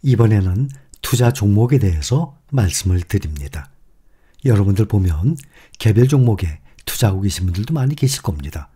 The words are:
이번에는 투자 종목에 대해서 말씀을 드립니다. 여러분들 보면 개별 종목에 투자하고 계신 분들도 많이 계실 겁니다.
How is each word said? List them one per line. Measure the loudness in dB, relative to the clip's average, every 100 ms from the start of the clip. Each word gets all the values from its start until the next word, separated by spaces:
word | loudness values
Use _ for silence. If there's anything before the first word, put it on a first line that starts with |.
이번에는 | 2 4 4 4 2 -2 -4 -8 _ -12
투자 | -6 0 0
종목에 | 2 2 2 2 2
대해서 | 2 -2 -2 -2 -2 -10 _
말씀을 | -2 -2 -2 -2 -2
드립니다. | -2 -4 -4 -10 -12 -14 -16 _ _ _ _ _ _ -6
여러분들 | 0 2 2 2 2
보면 | 2 0 0 -2 -2 -10 -20 -20 -2
개별 | 2 4 4
종목에 | 4 2 2 -4 -8 -18 -18
투자하고 | -12 -2 0 0
계신 | -2 -2 -4
분들도 | -4 -4
많이 | -2 -2
계실 | 0 -2 -2
겁니다. | -6 -6 -8 -10 -14